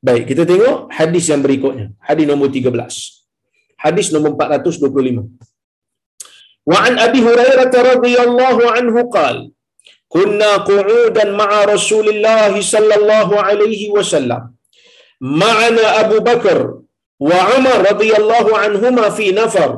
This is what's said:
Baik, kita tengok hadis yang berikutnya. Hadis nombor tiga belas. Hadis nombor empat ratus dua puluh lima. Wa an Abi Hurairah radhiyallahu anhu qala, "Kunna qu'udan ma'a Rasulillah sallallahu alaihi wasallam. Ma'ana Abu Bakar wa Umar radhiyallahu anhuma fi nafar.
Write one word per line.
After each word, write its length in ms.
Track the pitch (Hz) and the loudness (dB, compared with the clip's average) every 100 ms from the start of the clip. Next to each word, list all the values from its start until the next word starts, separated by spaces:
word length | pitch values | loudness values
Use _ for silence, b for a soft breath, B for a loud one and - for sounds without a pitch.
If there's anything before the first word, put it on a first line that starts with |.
| 131 | 0
Baik, 180 | 120 120 | -2 -2
kita 120 | 135 170 | -2 0
tengok 260 | 180 240 302 - - | 2 2 -2 -8 -4
hadis 260 | 160 170 156 | -2 -2 -2
yang 120 | 147 139 | -2 0
berikutnya. 400 | 135 135 131 107 - - | -2 -2 -6 -12 -14 -6
Hadis 180 | 156 147 | -2 0
nombor 180 | 143 139 131 | 0 -2 -2
tiga 140 | 123 | -2
belas. 200 | 117 107 - - _ _ _ _ _ _ _ | -4 -8 -14 -16 _ _ _ _ _ _ _
Hadis 220 | 151 175 180 | -2 -2 -2
nombor 160 | 156 151 | -2 -2
empat 140 | 139 147 | -2 -2
ratus 200 | 143 175 - | -2 -2 -2
dua 100 | 139 | -2
puluh 120 | 139 131 | -2 -2
lima. 120 | 117 104 - _ _ _ _ _ _ _ _ B B B B - | -4 -10 -18 _ _ _ _ _ _ _ _ B B B B -2
Wa 60 | 185 220 | 0 2
an 60 | 233 233 | 0 2
Abi 140 | 262 233 | 2 2
Hurairah 440 | 240 254 262 254 254 247 | 4 4 4 2 2 2
radhiyallahu 720 | 247 240 240 240 240 262 226 240 226 | 2 2 2 2 2 0 2 0 0
anhu 220 | 247 226 240 | 0 -2 -2
qala, 280 | 196 139 120 - _ _ _ b b _ | -2 -2 -4 -12 _ _ _ b b _
"Kunna 360 | 165 202 208 214 202 196 | -2 0 0 0 0 0
qu'udan 600 | 202 196 233 226 202 202 202 | 0 2 2 2 0 -2 0
ma'a 200 | 208 208 202 | 0 2 2
Rasulillah 760 | 202 - 214 214 208 220 220 214 196 196 | 0 0 0 0 0 0 2 2 0 -2
sallallahu 640 | 220 214 208 208 214 190 208 196 | 0 2 2 2 2 2 0 0
alaihi 380 | 208 214 208 208 208 | 0 0 -2 -4 -4
wasallam. 460 | 185 160 127 120 - _ _ b b b b b 131 151 | -2 -2 -4 -6 -10 _ _ b b b b b -6 -2
Ma'ana 420 | 208 220 233 226 214 214 | 0 2 2 2 2 0
Abu 160 | 208 214 233 | 0 0 0
Bakar 300 | 240 202 151 - - _ _ _ _ 143 | 0 0 0 -2 -10 _ _ _ _ 0
wa 100 | 180 185 262 | 0 2 2
Umar 220 | 262 233 190 | 2 2 2
radhiyallahu 680 | 202 220 214 214 233 220 220 208 | 0 2 2 2 2 2 0 0
anhuma 400 | 202 233 247 214 180 | 0 0 2 0 -2
fi 80 | 208 190 | -2 0
nafar. 300 | 220 190 139 | 0 0 -2